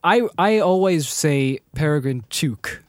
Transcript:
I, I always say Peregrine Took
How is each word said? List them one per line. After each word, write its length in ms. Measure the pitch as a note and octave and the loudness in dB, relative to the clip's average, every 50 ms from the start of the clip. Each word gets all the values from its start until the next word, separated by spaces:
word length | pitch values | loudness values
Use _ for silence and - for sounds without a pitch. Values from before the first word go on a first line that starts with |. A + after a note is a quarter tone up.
| - | 2
I, 240 | E3+ G3+ A#3+ A#3+ - - | 4 2 2 2 0 -2
I 220 | - F3 G#3 A3 G#3+ | 0 2 2 2 2
always 480 | F#3+ F3+ F#3 F#3+ F#3+ F#3+ F3+ E3 C#3+ | 2 2 2 2 2 2 2 0 -2
say 520 | B2+ - - - D#3 C#3+ C#3 C3+ C3 C3+ - _ _ - | -4 -6 -2 0 0 2 2 0 0 -2 -4 _ _ -6
Peregrine 480 | B2+ D3+ D3+ D3 D3+ B2 C#3 C3 B2+ A2 _ | -2 0 0 0 0 -2 -2 -4 -6 -8 _
Took 540 | - - - C#3+ A2+ - - - - - _ | -6 -4 -2 -4 -4 -6 -10 -12 -12 -12 _